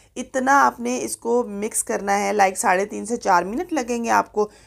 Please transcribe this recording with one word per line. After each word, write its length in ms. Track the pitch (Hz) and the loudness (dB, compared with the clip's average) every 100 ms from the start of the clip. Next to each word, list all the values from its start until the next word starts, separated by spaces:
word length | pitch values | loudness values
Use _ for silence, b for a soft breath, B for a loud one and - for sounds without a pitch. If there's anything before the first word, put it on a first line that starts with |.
| b - | b -12
इतना 360 | 254 262 254 277 | -6 -2 4 4
आपने 420 | 247 247 240 254 | 4 0 -4 -4
इसको 440 | - - 233 240 | -4 -6 -2 -2
मिक्स 380 | 208 202 214 - | -2 -6 -6 -6
करना 300 | - 208 202 202 | -4 -4 0 0
है, 180 | 202 | 2
लाइक 240 | 208 190 190 | 2 2 2
साढ़े 280 | 208 185 208 | 0 2 0
तीन 200 | 208 208 | -6 -6
से 120 | 240 | -4
चार 260 | 202 180 180 | 2 2 2
मिनट 280 | 247 359 | -6 -4
लगेंगे 360 | 311 240 240 226 | -4 -2 -4 2
आपको। 380 | 208 - 214 208 B | 2 2 -2 -4 B